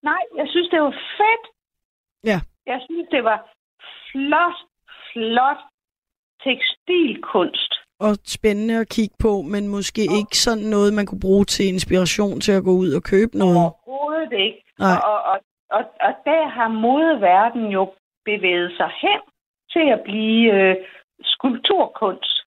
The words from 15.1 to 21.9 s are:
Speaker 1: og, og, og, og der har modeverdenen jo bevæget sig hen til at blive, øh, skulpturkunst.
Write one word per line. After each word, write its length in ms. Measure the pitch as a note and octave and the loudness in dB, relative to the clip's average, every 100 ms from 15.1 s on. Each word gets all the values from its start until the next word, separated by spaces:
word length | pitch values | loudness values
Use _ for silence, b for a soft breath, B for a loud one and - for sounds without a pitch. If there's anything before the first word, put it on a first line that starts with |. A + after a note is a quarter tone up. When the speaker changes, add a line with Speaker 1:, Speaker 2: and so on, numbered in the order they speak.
Speaker 1:
og, 60 | - - | 0 -2
og, 80 | F#3+ _ _ _ G3+ | -4 _ _ _ -4
og, 60 | A#3 _ G3+ | -4 _ -2
og 60 | - - | -2 0
der 220 | D#4+ D4+ | 0 0
har 200 | A#3 A3+ | -2 -2
modeverdenen 1040 | A3+ A3+ C4+ E4 C#4+ G3 F#3 A3+ A#3 G#3+ | 0 2 2 2 2 4 4 4 0 -4
jo 220 | G3 F#3+ - _ _ - | -2 -2 -6 _ _ -6
bevæget 460 | G#3 F3+ F3 F3 F3 | -2 0 0 -2 -4
sig 120 | E3+ - | -6 -2
hen 160 | F4+ G4+ - _ _ _ _ | -2 -2 -6 _ _ _ _
til 120 | E4+ D#4 A3+ | 0 2 2
at 60 | |
blive, 500 | - G#3 A3 A3 A#3 | -2 -4 0 4 4
øh, 220 | G3 F#3+ F#3 F#3 B _ _ | 4 4 2 -4 B _ _
skulpturkunst. 1160 | - - C4+ A#3 - G4 C#4 | -6 -2 -2 -2 0 0 0